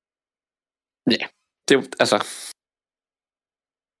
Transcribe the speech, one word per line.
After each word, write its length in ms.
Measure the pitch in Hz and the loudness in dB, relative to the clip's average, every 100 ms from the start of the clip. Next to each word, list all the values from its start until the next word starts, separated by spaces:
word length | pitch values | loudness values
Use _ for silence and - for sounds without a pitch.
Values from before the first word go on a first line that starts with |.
| _ _ _ _ _ _ _ _ _ _ - | _ _ _ _ _ _ _ _ _ _ -2
ja, 120 | 113 - _ _ _ - | -2 -4 _ _ _ 2
det, 80 | 139 - - | 2 2 -2
altså, 160 | 123 104 - - - - _ _ _ _ _ _ _ _ _ _ _ _ _ _ | 2 2 -2 -12 -16 -18 _ _ _ _ _ _ _ _ _ _ _ _ _ _